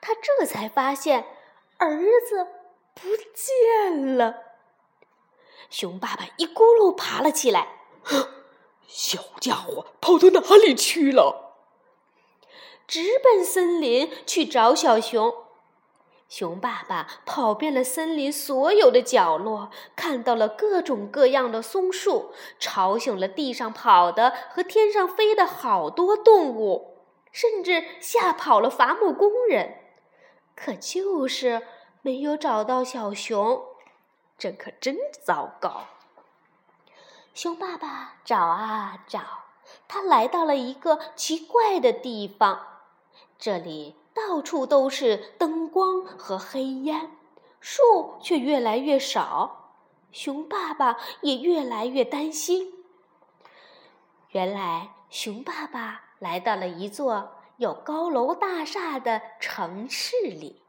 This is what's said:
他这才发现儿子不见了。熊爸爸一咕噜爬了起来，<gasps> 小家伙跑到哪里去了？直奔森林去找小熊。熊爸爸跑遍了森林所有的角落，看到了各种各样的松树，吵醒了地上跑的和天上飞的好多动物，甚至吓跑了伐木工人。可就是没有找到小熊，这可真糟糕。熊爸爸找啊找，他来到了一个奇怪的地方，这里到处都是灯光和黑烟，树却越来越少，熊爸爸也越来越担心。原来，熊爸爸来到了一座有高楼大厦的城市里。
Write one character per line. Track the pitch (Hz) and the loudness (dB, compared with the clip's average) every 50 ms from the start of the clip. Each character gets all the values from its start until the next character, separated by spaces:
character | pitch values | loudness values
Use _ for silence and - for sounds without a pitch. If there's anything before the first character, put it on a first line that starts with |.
| - | -4
他 | - 453 | -4 -6
这 | 453 - - 571 539 370 | -6 0 0 2 2 2
才 | - - 214 220 220 | 0 -2 -6 -8 -4
发 | - - 262 269 277 | -2 -2 -2 -2 -2
现 | 269 - 320 285 247 - - - - - _ _ _ _ _ _ _ | -4 0 0 0 0 0 -6 -18 -20 -20 _ _ _ _ _ _ _
儿 | 370 330 302 302 349 403 466 494 480 480 | 0 0 0 0 2 4 4 4 4 2
子 | 440 392 359 359 - - - - _ _ _ _ _ | -4 -4 -4 -6 -8 -20 -20 -20 _ _ _ _ _
不 | - - 370 415 440 427 - _ | -16 -6 -4 -4 -4 -6 -10 _
见 | - - - 539 523 480 453 453 440 415 381 339 294 269 269 262 247 | -12 -6 -2 2 4 4 6 6 4 2 2 0 0 0 0 2 2
了。 | 233 226 233 - - - - _ _ _ _ _ _ _ _ _ _ _ _ _ _ _ _ _ _ _ _ - - _ | 2 2 0 -6 -16 -20 -20 _ _ _ _ _ _ _ _ _ _ _ _ _ _ _ _ _ _ _ _ -20 -20 _
熊 | - - - 180 175 190 | -12 -10 -8 -8 -8 -10
爸 | - - - | -10 -8 -8
爸 | - - - - | -10 -10 -14 -8
一 | - 339 | -8 -8
咕 | 320 - - 453 453 466 | -8 2 6 8 8 8
噜 | 466 427 370 - | 8 6 4 4
爬 | - - - - - 269 | 2 -6 -6 -4 0 0
了 | 302 - | 0 0
起 | - - 254 | 2 0 2
来， | 208 175 - - - - - _ _ _ _ - 294 277 269 - - | 2 2 0 0 -8 -20 -20 _ _ _ _ -2 -2 -2 -2 -2 -10
<gasps> | - - _ _ _ _ _ _ _ _ | -20 -20 _ _ _ _ _ _ _ _
小 | _ - - - - - 175 - - _ - | _ -12 -8 -6 -6 -6 -6 -8 -14 _ -8
家 | - 254 233 | -4 -4 -4
伙 | - - - - - - - _ _ - | -4 -4 -8 -10 -10 -10 -14 _ _ 4
跑 | - 359 320 | 6 6 10
到 | - 370 | 10 8
哪 | 349 - - - 370 | 8 8 6 10 10
里 | 415 453 381 262 | 10 10 10 4
去 | - - - - 330 302 269 | 4 0 -2 2 2 2 4
了？ | 269 254 165 139 - - - - - _ _ _ _ _ _ _ _ _ _ _ _ _ _ _ _ _ _ _ - - - - - - _ | 6 6 4 4 2 -4 -14 -20 -20 _ _ _ _ _ _ _ _ _ _ _ _ _ _ _ _ _ _ _ -20 -20 -20 -20 -20 -20 _
直 | _ - 320 330 381 466 539 | _ -8 -4 -2 0 0 4
奔 | 539 523 466 392 359 | 4 6 4 4 2
森 | 349 - 381 359 339 349 339 | 0 0 0 2 2 2 0
林 | 302 254 233 247 285 - - - - | 0 2 2 2 0 0 -4 -12 -10
去 | - - - 302 | -4 -2 -2 -2
找 | - - 254 220 233 294 | 0 2 4 6 6 4
小 | 320 - 311 233 220 | 4 4 4 4 4
熊。 | - - - 226 214 233 233 - - - _ _ _ _ _ _ _ _ _ _ _ _ _ _ _ _ | 2 0 -2 0 0 0 -2 -4 -14 -20 _ _ _ _ _ _ _ _ _ _ _ _ _ _ _ _
熊 | - - 196 170 170 190 | -12 -10 -10 -8 -8 -6
爸 | 196 247 226 - - - | -8 -8 -8 -8 -8 -8
爸 | 190 170 151 - - - _ | -8 -8 -8 -10 -14 -20 _
跑 | - - - 262 220 208 | -10 -6 -2 0 0 0
遍 | 214 311 311 285 | 0 -2 -2 0
了 | 262 254 | 0 -2
森 | 254 - 330 320 320 330 | -2 -4 -6 -4 -4 -4
林 | 302 277 277 294 | -4 -4 -4 -4
所 | - - - 285 254 262 320 403 | -6 -6 -4 -2 0 2 4 4
有 | 415 392 262 | 6 6 6
的 | - 247 | 6 6
角 | 254 - 254 233 185 170 160 | 2 4 2 2 4 4 2
落， | 156 185 220 220 208 202 208 - - - - _ | -2 -2 -6 -6 -8 -8 -12 -16 -20 -20 -18 _
看 | - - 339 294 247 226 | -8 -6 -4 -4 -4 -2
到 | 247 240 | -2 0
了 | 226 220 220 | 0 0 -2
各 | 220 - 427 427 403 359 349 | -2 -2 -2 0 0 0 0
种 | 359 277 208 202 202 | -2 -4 -6 -6 -8
各 | 208 285 285 254 | 0 4 4 4
样 | 262 277 254 240 | 4 2 0 0
的 | 220 226 226 | -4 -6 -8
松 | - - 392 370 370 370 | -6 -4 -2 -2 -2 -4
树， | - - 403 320 226 - - - - - - - _ | -2 -2 0 0 0 -2 -6 -16 -18 -20 -20 -14 _
吵 | - - - 208 190 190 196 233 | -10 -6 -2 0 0 2 0 0
醒 | 226 269 220 190 | -2 -4 -4 -4
了 | 190 196 | -4 -6
地 | 190 - 302 269 240 | -4 -4 -6 -6 -4
上 | - 247 226 220 | -6 -8 -8 -8
跑 | - - 247 202 180 180 175 | -4 4 6 8 8 8 6
的 | 170 190 233 254 - - - - | 4 4 2 2 2 0 -12 -10
和 | - - 359 | -6 -6 -6
天 | 370 - 440 427 415 415 | 0 2 2 4 4 4
上 | 415 370 359 | 0 0 -2
飞 | 370 - 427 427 440 | 0 2 2 2 4
的 | 427 370 | 4 2
好 | 339 - - - 254 214 185 160 151 | 0 0 -6 -2 0 0 0 0 -2
多 | 185 - 349 370 415 | -2 0 2 2 2
动 | 415 415 453 440 403 330 277 240 | 6 8 8 8 8 6 2 -2
物， | 220 220 202 185 - - - - - _ _ _ _ _ _ _ | -2 -2 0 0 -2 -4 -10 -20 -20 _ _ _ _ _ _ _
甚 | - - 466 440 403 349 | -2 -2 0 0 0 -2
至 | 349 359 330 330 330 - - | 0 0 0 0 -4 -16 -16
吓 | - - - 466 403 370 311 | -14 -2 0 0 2 2 -2
跑 | - - 311 247 208 | -2 2 4 4 4
了 | 220 254 | 4 2
伐 | 262 - 262 240 311 | 2 2 2 2 4
木 | 415 453 370 277 | 2 0 0 2
工 | - 392 415 415 494 494 | 4 2 2 4 2 2
人。 | 466 330 220 170 160 - - - _ _ _ _ _ _ _ _ _ _ _ _ _ _ | 2 2 2 0 -2 -8 -18 -20 _ _ _ _ _ _ _ _ _ _ _ _ _ _
可 | - - - 220 | -14 -10 -10 -10
就 | - - - - 359 381 392 392 320 262 262 | -10 -10 -8 -6 -6 -4 -2 -2 -2 -2 -4
是 | 254 - 269 247 233 226 240 - - - - _ _ _ _ | -4 -2 -2 -2 -2 -2 -6 -10 -20 -20 -20 _ _ _ _
没 | 277 262 254 | -6 -6 -4
有 | 277 294 294 | -4 -4 -4
找 | 302 302 320 233 214 214 | -2 -2 -2 -2 0 -2
到 | 214 254 254 254 | -2 -2 -2 -2
小 | 247 - 247 220 202 202 | -4 -6 -8 -8 -8 -8
熊， | 202 - - 226 202 202 220 254 262 - - - _ _ _ _ _ _ _ _ _ _ _ _ _ | -8 -8 -6 -2 -2 0 0 0 -2 -4 -12 -20 _ _ _ _ _ _ _ _ _ _ _ _ _
这 | - 196 196 | -12 -12 -10
可 | - - - - _ | -10 -16 -18 -18 _
真 | - 254 277 359 523 587 587 - - | -6 -6 -4 -4 -8 -10 -10 -12 -4
糟 | - 180 151 139 - - - | -2 -2 -2 -2 -10 -12 -8
糕。 | - 180 - - - - - _ _ _ _ _ _ _ _ _ _ _ _ _ _ _ _ _ _ _ _ _ - - - - _ _ _ | -8 -8 -8 -8 -16 -18 -20 _ _ _ _ _ _ _ _ _ _ _ _ _ _ _ _ _ _ _ _ _ -20 -20 -20 -20 _ _ _
熊 | - - 349 339 | -12 -10 -10 -8
爸 | 330 370 370 349 | -8 -10 -10 -10
爸 | - - 294 269 - - - - _ _ | -10 -12 -12 -12 -12 -14 -16 -20 _ _
找 | - 240 202 | -4 0 0
啊 | 170 170 165 185 214 220 214 220 208 196 190 190 - _ | 2 0 0 -2 -4 -6 -6 -6 -8 -8 -12 -16 -20 _
找， | - 202 - - - - - - _ _ _ - - _ _ _ | -12 -12 -12 -12 -16 -18 -18 -20 _ _ _ -20 -20 _ _ _
他 | - 415 | -10 -6
来 | 392 381 330 240 - - | 2 4 4 4 4 2
到 | - 349 330 | 0 0 0
了 | 311 285 | 0 0
一 | 277 254 240 269 | -2 -2 -6 -10
个 | 269 - 339 311 311 - 320 - | -8 0 0 0 0 0 -14 -12
奇 | - - - 311 330 | -10 -8 -6 -6 -8
怪 | - - - 480 453 427 392 349 | -8 0 0 2 2 2 0 2
的 | 247 247 226 | 2 2 0
地 | - - 262 233 214 202 190 | 0 -6 -10 -10 -8 -10 -10
方， | 202 _ 330 294 190 - - - - - _ _ _ _ _ _ _ _ _ _ _ | -2 _ 2 2 2 -2 -10 -18 -20 -20 _ _ _ _ _ _ _ _ _ _ _
这 | _ - 226 202 175 | _ -6 -4 -4 -4
里 | 160 170 156 156 151 147 151 _ _ _ _ | -6 -10 -14 -14 -14 -16 -18 _ _ _ _
到 | - 440 415 359 311 269 | -8 -6 -4 -4 -4 -6
处 | - - 311 262 | -4 -4 -4 -2
都 | 262 294 277 262 269 | 2 2 2 2 2
是 | 269 - 285 240 214 190 - - - _ | -2 -2 0 0 0 0 -4 -12 -6 _
灯 | 349 311 320 330 330 311 | -4 -2 -2 -4 -8 -4
光 | - 370 381 370 370 370 370 | -2 0 0 0 0 -4 -6
和 | - - - - - 196 190 | -10 -16 -20 -12 -10 -10 -10
黑 | - - - 269 262 | -10 -10 -8 -8 -8
烟， | 269 262 262 269 302 311 311 330 - - _ _ _ _ _ _ _ _ _ | -6 -8 -8 -6 -6 -6 -6 -8 -12 -18 _ _ _ _ _ _ _ _ _
树 | _ - - - 508 480 440 349 311 - - - | _ -14 2 4 6 6 6 4 2 -4 -12 -16
却 | - - 359 302 | -6 -2 -2 -2
越 | 247 269 302 269 | 0 0 0 0
来 | 240 220 214 | 0 0 -2
越 | 240 269 302 285 269 | -2 0 2 0 0
少， | 269 - - 214 160 - - 143 190 - - - - _ _ _ _ _ _ _ _ _ _ | 0 0 -4 -4 -4 -4 -2 -4 -4 -4 -6 -18 -20 _ _ _ _ _ _ _ _ _ _
熊 | - - 302 269 285 311 | -12 -10 -10 -10 -10 -10
爸 | 311 403 403 370 320 311 | -8 -8 -8 -6 -8 -4
爸 | 302 277 247 233 233 - - - - - | -2 0 0 0 -2 -8 -16 -16 -6 -4
也 | 285 269 247 | -4 -4 -2
越 | 254 339 349 320 285 | 0 0 0 0 -2
来 | 247 240 220 220 | -4 -6 -6 -6
越 | 247 254 277 240 | -4 -2 -2 -2
担 | 233 - 285 294 311 | -2 -2 -6 -6 -6
心。 | 320 - - - 359 370 370 - - - - _ _ _ _ _ _ _ _ _ _ _ _ - _ _ _ _ _ _ _ _ _ _ _ _ _ _ _ _ | -8 -8 -4 -2 -2 -2 -4 -8 -14 -20 -20 _ _ _ _ _ _ _ _ _ _ _ _ -20 _ _ _ _ _ _ _ _ _ _ _ _ _ _ _ _
原 | _ 196 185 185 202 | _ -4 -4 -4 -6
来， | 202 196 175 165 165 185 202 - _ _ _ | -6 -6 -6 -6 -8 -8 -12 -20 _ _ _
熊 | - - - 226 202 220 269 | -12 -12 -10 -10 -10 -12 -12
爸 | - - - 302 | -12 -10 -10 -10
爸 | 294 - 247 226 220 214 - - _ _ _ | -12 -10 -12 -12 -12 -12 -16 -20 _ _ _
来 | - 175 165 185 | -10 -8 -8 -4
到 | 185 233 214 | -2 -2 -2
了 | 190 185 180 | -2 -4 -8
一 | 175 165 185 202 | -8 -8 -12 -12
座 | 202 - 285 262 226 202 190 - - - _ _ _ | -10 -6 -4 -4 -4 -4 -6 -10 -16 -20 _ _ _
有 | _ 247 202 - | _ -4 -4 -4
高 | - - - 302 311 330 349 | -6 -10 -10 -6 -6 -4 -2
楼 | 311 254 240 262 349 | 0 0 0 0 -2
大 | 349 - 392 370 339 311 | -2 -4 -4 -4 -6 -8
厦 | 302 - 403 359 330 294 262 | -8 -8 -8 -8 -6 -8 -6
的 | - 240 226 220 - - - - | -4 -4 -4 -4 -6 -12 -16 -14
城 | - - - - 190 165 180 196 220 262 | -12 -12 -8 -8 -8 -10 -10 -12 -12 -10
市 | - - - - - 494 427 | -10 -8 -8 -4 -4 -4 -4
里。 | 285 185 156 156 143 - _ _ | -4 -8 -12 -16 -18 -20 _ _